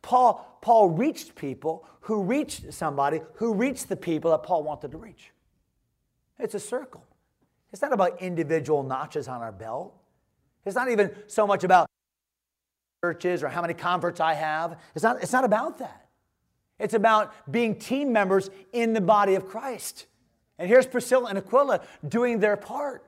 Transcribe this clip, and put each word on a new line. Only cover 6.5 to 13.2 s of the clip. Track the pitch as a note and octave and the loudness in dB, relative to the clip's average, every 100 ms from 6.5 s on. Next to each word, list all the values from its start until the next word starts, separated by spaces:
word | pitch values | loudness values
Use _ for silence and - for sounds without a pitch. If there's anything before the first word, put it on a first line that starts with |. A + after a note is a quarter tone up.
a | G#3 | -8
circle. | - B3 D4 - _ _ _ _ _ _ _ | -8 -10 -10 -20 _ _ _ _ _ _ _
It's | G3 | -6
not | C#4 | -2
about | B3 F3+ F3+ | 2 2 0
individual | F#3 E3+ D3+ D#3+ C3+ D3+ | -8 -4 0 0 2 -2
notches | C3 C3 C#3+ D3+ C3+ | 0 -6 -6 -8 -8
on | B2 | -10
our | A#2 | -10
belt. | G2 A2 B2 F#3 _ _ _ _ _ _ _ | -12 -10 -8 -10 _ _ _ _ _ _ _
It's | - G3+ | -6 -4
not | B3+ | 0
even | A3+ G3 - - | 2 0 -2 -8
so | - G#3 | 0 2
much | G3 | 2
about | F3+ F#3 D#3 _ _ _ _ _ _ _ _ _ _ _ | 6 6 6 _ _ _ _ _ _ _ _ _ _ _
churches | F3 E3 | -4 -2